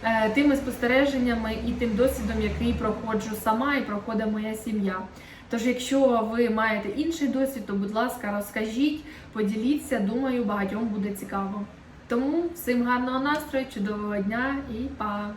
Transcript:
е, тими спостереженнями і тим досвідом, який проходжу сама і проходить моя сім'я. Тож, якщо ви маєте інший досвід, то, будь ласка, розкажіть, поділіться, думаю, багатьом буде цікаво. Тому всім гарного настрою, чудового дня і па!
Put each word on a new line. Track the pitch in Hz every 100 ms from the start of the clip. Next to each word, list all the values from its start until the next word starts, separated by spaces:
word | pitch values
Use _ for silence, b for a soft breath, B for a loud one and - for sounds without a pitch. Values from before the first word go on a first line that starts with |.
е, | 226 226 220
тими | 233 294 277
спостереженнями | 254 233 240 262 277 269 247 226 220 226 240
і |
тим | - 240 208
досвідом, | 262 - 214 220
який | 214 - 233
проходжу | 233 214 214 226 214 208 208
сама | 226 220 277 277
і |
проходить | 208 208 202 220 220
моя | 214 214
сім'я. | 214 - 214 196 185 196 B B B B
Тож, | 233 233
якщо | 247 - 269 269 233 214
ви | 226 233
маєте | 220 220 214 202
інший | 220 320 330 277
досвід, | 262 269 240 202
то, |
будь | 202 196
ласка, | 214 247 - 208 202
розкажіть, | 202 - 220 220 294 302 - B B
поділіться, | 220 208 214 240 294 - 240
думаю, | 196 240 269 247
багатьом | 208 208 196 208 226
буде | 208 202
цікаво. | 202 - - 196 208 202 - - - -
Тому | 240 269 320 339
всім | - - 247
гарного | 240 247 254 262
настрою, | 277 302 294 269 262
чудового | - 202 214 208 208
дня | 202 226 262 277 269
і |
па! | 220 269 - 208 208 208